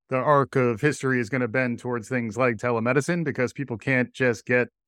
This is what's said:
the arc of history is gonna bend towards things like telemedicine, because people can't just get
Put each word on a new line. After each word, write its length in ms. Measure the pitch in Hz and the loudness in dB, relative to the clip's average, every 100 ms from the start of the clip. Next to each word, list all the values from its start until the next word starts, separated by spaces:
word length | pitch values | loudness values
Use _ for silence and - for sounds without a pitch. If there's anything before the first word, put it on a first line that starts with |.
| - | -6
the 80 | 131 | 0
arc 380 | 127 143 127 135 | 4 4 4 2
of 240 | 123 107 | 2 2
history 400 | 147 127 131 127 | 0 0 0 -2
is 80 | 107 | -2
gonna 200 | 131 120 | -2 -2
bend 320 | 131 127 117 | -2 -2 -4
towards 280 | 123 120 101 | -6 -6 -4
things 300 | 127 113 110 | -4 -4 0
like 200 | 127 110 | 0 0
telemedicine, 640 | 123 113 117 139 147 175 | 0 0 2 0 0 -2
because 280 | 147 123 120 | -2 -2 -2
people 280 | - 135 110 | -4 -8 -6
can't 340 | 135 127 120 | 0 0 0
just 320 | - 127 110 - | 0 0 0 0
get 220 | 123 117 _ | 0 0 _